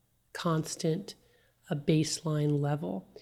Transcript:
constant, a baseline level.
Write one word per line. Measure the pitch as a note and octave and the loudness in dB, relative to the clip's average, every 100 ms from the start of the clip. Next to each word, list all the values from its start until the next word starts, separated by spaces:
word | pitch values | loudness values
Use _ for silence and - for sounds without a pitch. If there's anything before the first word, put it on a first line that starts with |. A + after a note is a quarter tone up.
| _ _ _ | _ _ _
constant, | - F3 D#3+ D#3 - E3 E3 - - _ _ _ _ - | -6 0 0 -2 -2 -2 -2 -4 -16 _ _ _ _ -6
a | D3 | -2
baseline | C#3+ D#3 - - D#3+ D3+ D3 D3 | 4 4 4 -2 -2 0 2 2
level. | C#3+ D3 F3 F#3+ - - | 2 0 -2 -6 -8 -20